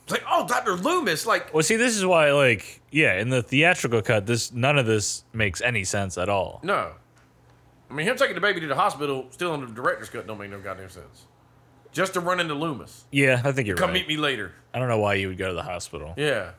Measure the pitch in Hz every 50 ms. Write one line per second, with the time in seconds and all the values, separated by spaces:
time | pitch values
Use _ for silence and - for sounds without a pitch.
0 | _ - 196 233 - 262 330 339 233 - 247 247 - 220 185 180 185 285 359 370
1 | 294 196 160 151 - 226 208 180 - - - 156 156 - 220 220 240 247 220 208
2 | 190 185 185 165 151 147 143 143 139 127 113 104 - - - - _ _ - 151
3 | 156 120 92 92 110 123 131 127 113 - 131 135 160 175 180 - - 127 117 117
4 | - - 117 107 98 110 120 113 - - 123 120 120 139 151 143 123 110 110 107
5 | 101 - - - - _ - 110 107 101 85 - 110 123 120 107 95 - - 101
6 | 98 95 - 90 90 101 101 98 87 - - - - 180 202 151 98 80 - -
7 | _ _ _ _ _ _ _ _ _ _ _ _ _ _ _ _ _ - 123 147
8 | 156 208 254 247 269 226 196 175 180 208 190 175 160 151 135 156 190 208 139 135
9 | 147 143 139 131 127 - - - 175 175 160 147 131 120 110 113 127 165 180 -
10 | 110 - - 117 95 87 110 101 101 101 101 98 95 101 95 92 95 90 - 92
11 | 73 - - - - _ _ _ _ _ _ _ _ _ _ _ _ - - 147
12 | 185 185 185 185 170 170 185 180 170 160 147 143 160 165 143 104 73 - - -
13 | - _ - 139 139 135 127 120 120 143 135 135 120 104 92 - 185 180 180 185
14 | 180 - 156 151 151 143 131 110 101 90 - - _ _ - 120 131 123 117 107
15 | 104 101 101 98 98 95 92 92 92 92 90 82 82 92 90 87 - - - 73
16 | 73 78 87 135 147 147 131 107 95 85 82